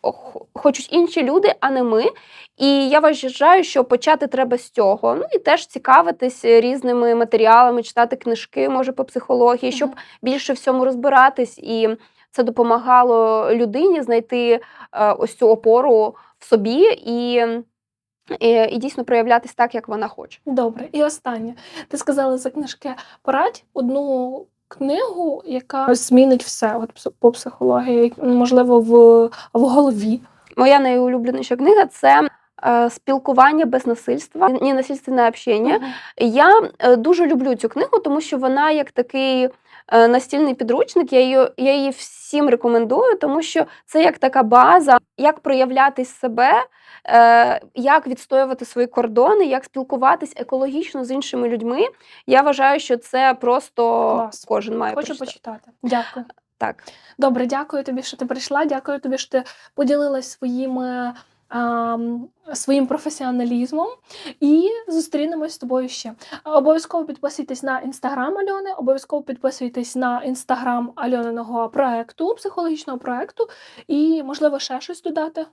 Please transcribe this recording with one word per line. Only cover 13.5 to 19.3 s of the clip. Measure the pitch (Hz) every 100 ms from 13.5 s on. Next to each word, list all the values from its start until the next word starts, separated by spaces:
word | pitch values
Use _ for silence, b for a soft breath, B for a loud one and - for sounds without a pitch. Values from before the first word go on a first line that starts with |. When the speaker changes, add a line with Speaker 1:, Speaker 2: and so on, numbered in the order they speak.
Speaker 1:
людині | 233 233 233 370 330
знайти, | 240 233 226 247 240 233 B B B
е, | - 208
ось | - 226
цю | - 226
опору | 220 220 233 277 220 214 b b b
в |
собі | - 226 202 254 427 - -
і, | 233 240 240 233 233 233 _ _ _ _ _ _ -
е, | 233 233 220
і | 240
дійсно | 262 -
проявлятись | 240 233 226